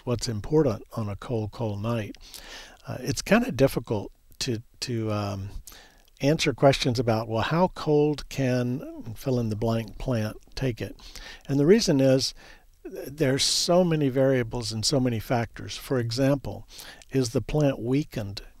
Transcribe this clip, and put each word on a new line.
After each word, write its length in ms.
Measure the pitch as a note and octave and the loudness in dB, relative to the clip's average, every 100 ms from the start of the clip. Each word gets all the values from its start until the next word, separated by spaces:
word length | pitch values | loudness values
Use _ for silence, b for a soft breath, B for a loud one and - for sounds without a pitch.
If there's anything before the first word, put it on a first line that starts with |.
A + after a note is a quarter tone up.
| - | -4
what's 240 | A#2 - | -4 -4
important 540 | G#2+ - D3+ C#3+ G2+ - | -6 0 2 2 0 -8
on 160 | - G#2 | -8 -6
a 80 | G2 | -8
cold, 340 | - A2+ G#2 | -6 -4 -4
cold 300 | - A2+ G2+ | -6 -6 -4
night. 340 | A2 A#2 G2+ - B B B B B B - | -4 -4 -6 -12 B B B B B B -12
Uh, 120 | - | -8
it's 200 | B3+ - | -4 -6
kinda 300 | - G#3 - | 2 2 4
difficult 640 | B2 C3+ - - G#2+ - - _ - | 2 2 2 -4 -6 -6 -16 _ -8
to, 240 | C3+ A2 - - | -6 -6 -8 -12
to, 320 | - A#2 A2 | -6 -4 -2
um, 380 | G#2 G2+ G2 G2+ - - B B B B _ | -2 -2 -6 -8 -12 -16 B B B B _
answer 320 | C#3 D#3+ D3+ | 2 2 0
questions 460 | B2 C#3 C3 C#3 A#2+ | 6 4 6 0 0
about, 280 | A#2 A2 A2+ | 2 0 0
well, 160 | A2 | -2
how 240 | - D#3+ F#3 - | 0 2 2 0
cold 540 | D#3 D3 D3+ C#3+ - | 2 4 4 0 -6
can 840 | - C3 B2+ B2 C3 D4 E4 A2+ | -2 0 0 0 -4 -8 -12 -12
fill 280 | G#2+ - B2 | -6 -2 0
in 80 | A2+ | 0
the 80 | G#2+ | -2
blank 400 | A2+ A2+ G#2+ - | 0 -2 -4 -8
plant 400 | - A#2 G#2+ - - - | -4 -2 -2 -8 -14 -4
take 260 | C3+ A2 | -4 -4
it? 140 | G2+ - B B B B - | -8 -10 B B B B -2
And 100 | C#3 | 2
the 60 | C#3+ | 6
reason 340 | A3+ - C#3 | 6 6 4
is, 340 | C3+ C3 C3 - B B B _ E4 | 6 4 2 -6 B B B _ -14
th-, 200 | G3 C#3 | -12 -12
there's 320 | C#3+ C3+ C3+ | -2 0 2
so 400 | - - - F3 | 0 0 4 4
many 240 | F3+ D#3 C#3 | 4 4 2
variables 640 | C3 C3+ C3 A2+ B2 G#2+ | 4 4 4 0 -4 -4
and 140 | A2 - | -2 0
so 160 | C#3 | 2
many 180 | B2+ A2+ | 2 0
factors. 560 | - B2 A2+ - G#2 - | 0 -2 -2 -8 -12 -12
For 240 | - C3 | -2 -2
example, 640 | A#2 A2+ C3+ C#3+ G#2+ G2 - B B B B | 0 0 2 2 -2 -10 -14 B B B B
is 200 | C3+ A#2+ | -2 0
the 100 | C3 | -2
plant 380 | - D3+ C#3+ - | 0 2 2 0
weakened 640 | A2+ C#3 D3+ - G2 G2 - - | 0 0 -2 -8 -8 -10 -16 -20